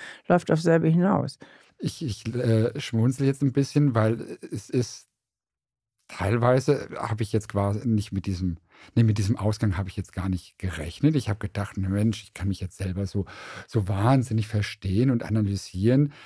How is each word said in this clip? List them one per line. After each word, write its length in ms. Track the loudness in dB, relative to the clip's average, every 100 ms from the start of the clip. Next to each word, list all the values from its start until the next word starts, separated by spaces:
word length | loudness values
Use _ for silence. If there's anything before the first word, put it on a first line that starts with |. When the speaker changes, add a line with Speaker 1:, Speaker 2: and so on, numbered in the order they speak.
| -16 -16 0
Speaker 1:
Läuft 240 | 2 2
auf 100 | 0
selbe 280 | 4 4 4
hinaus. 500 | 4 4 2 -2 -10 -20 -20 _ _
Speaker 2:
Ich, 260 | -8 -6
ich, 220 | -6 -6 -6
äh, 440 | -2 2 2 2 -2
schmunzel 460 | -4 0 2 2 0
jetzt 160 | 2
ein 100 | 0
bisschen, 420 | 0 0 2 2
weil 440 | 4 2 0 -6 -12 -10
es 180 | -10 -4
ist, 360 | -2 -2 -8 -20 _ _ _ _ _ _ _ _ _ _
teilweise 800 | -4 -2 2 4 4 4 0 -2 -8
habe 260 | -6 -4
ich 100 | -2
jetzt 160 | -2 -2
quasi 380 | 0 0 0 0
nicht 240 | 0 0
mit 140 | -6 -4
diesem, 300 | -2 -4 -4 _ _ -2 2
nee, 60 |
mit 140 | 4 2
diesem 180 | 0 0
Ausgang 400 | 0 0 0 0
habe 120 | -4
ich 80 | -8
jetzt 160 | -8
gar 160 | -6 -4
nicht 300 | -4 -6 -8
gerechnet. 560 | -8 -6 -8 0 2 2
Ich 120 | -2
habe 100 | -4
gedacht, 380 | -4 -6 -6 -4
„Ne 120 | -2
Mensch, 340 | 0 0 -2
ich 100 | -10
kann 140 | -6 -4
mich 120 | -4
jetzt 180 | -8 -8
selber 280 | -6 -4 -4
so, 200 | -4 -6 -10 -16 -16 -4
so 200 | -2 -2
wahnsinnig 600 | 0 4 4 2 -2 0
verstehen 640 | -2 -2 -4 0 2 2
und 120 | 0
analysieren.“ 920 | 0 0 0 -2 -6 0 4 4 2 -2